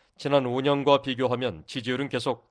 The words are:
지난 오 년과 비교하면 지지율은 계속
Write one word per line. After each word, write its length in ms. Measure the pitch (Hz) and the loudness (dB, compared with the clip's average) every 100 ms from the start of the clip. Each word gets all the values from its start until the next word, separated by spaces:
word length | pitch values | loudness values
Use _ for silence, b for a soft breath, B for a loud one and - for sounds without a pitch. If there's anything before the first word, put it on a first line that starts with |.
| _ - | _ -10
지난 300 | 143 143 127 | 2 2 2
오 120 | 123 | 0
년과 440 | 139 143 139 139 | 0 2 4 4
비교하면 600 | 131 123 127 123 127 82 - | 2 -2 -2 0 -4 -6 -10
지지율은 420 | 131 120 127 139 | -8 -4 -4 -4
계속 400 | 123 135 117 _ | -4 -4 -6 _